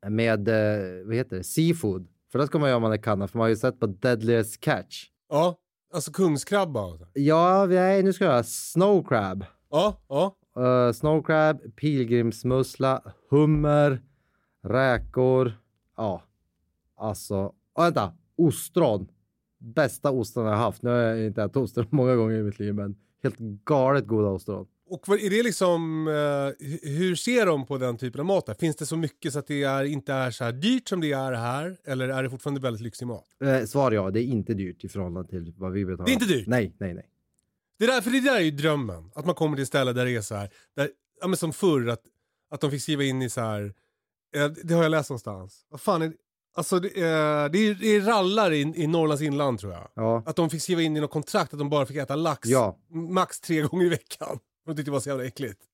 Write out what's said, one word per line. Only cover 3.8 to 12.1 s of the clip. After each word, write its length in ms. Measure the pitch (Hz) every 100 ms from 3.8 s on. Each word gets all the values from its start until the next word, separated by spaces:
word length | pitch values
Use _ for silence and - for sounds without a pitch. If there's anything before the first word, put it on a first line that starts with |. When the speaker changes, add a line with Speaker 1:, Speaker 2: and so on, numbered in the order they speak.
Speaker 1:
på 80 | 110
Deadliest 720 | 92 127 120 110 117 110 -
Catch. 460 | - 123 - - - _ _
Speaker 2:
Ja, 280 | 147 175 170 _ _ _
alltså 180 | 175 147
kungskrabba 760 | 151 190 143 - 202 185 123 95
och 120 | 82
så. 80 | -
Speaker 1:
Ja, 520 | - 143 156 175 190 196
nej, 340 | 180 185 196
nu 100 | 190
ska 100 | 185 190
jag 60 |
göra 100 | 123
snow 600 | 117 - - 165 190 202
crab. 420 | - 120 98 95 95 _ _
Speaker 2:
Ja, 300 | 147 202 - _
ja. 260 | 139 190 - _ -
Speaker 1:
Eh, 340 | 127 127 123
snow 300 | 117 151 156
crab, 520 | 151 156 156 151 - -
pilgrimsmussla, 1300 | 147 143 120